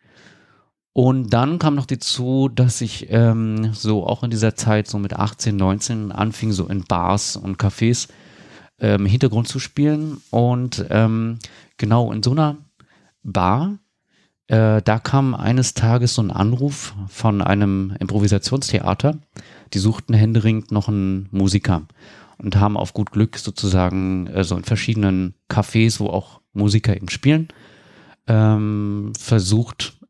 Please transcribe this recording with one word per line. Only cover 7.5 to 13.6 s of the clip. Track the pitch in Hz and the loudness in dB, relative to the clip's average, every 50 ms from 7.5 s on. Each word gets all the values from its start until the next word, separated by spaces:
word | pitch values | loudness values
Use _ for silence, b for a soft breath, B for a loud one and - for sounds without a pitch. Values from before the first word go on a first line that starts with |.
| 95 - | -4 -2
Cafés, | - 95 - - 113 113 120 - - B B B B B B B B B B B B B B _ | -2 -2 0 0 0 0 0 0 -4 B B B B B B B B B B B B B B _
ähm, | 113 107 104 98 101 101 | 0 2 2 2 2 2
Hintergrund | 101 127 139 127 107 113 117 - | 2 2 2 2 2 0 -2 -2
zu | - 135 | -6 -8
spielen. | - - - - 143 151 151 151 156 156 147 131 - _ | -10 -6 -2 0 0 2 0 0 -2 -6 -10 -12 -12 _
Und, | - 113 120 120 123 123 123 120 - - 85 - | 0 0 2 2 0 0 -2 -4 -6 -8 -6 0
ähm, | - 107 113 113 113 113 113 113 117 113 B B B B B B B - | 2 2 2 2 2 0 -2 -4 -6 -8 B B B B B B B -4
genau | 120 107 113 120 120 113 | 0 2 2 2 2 0
in | 107 110 107 | -2 -2 0
so | 123 | 0
einer | 131 156 156 151 147 147 - _ _ b b b b b b b b _ - | 2 2 0 0 -2 -6 -12 _ _ b b b b b b b b _ -12
Bar, | - 92 95 90 90 101 127 | -4 -2 0 2 2 2 2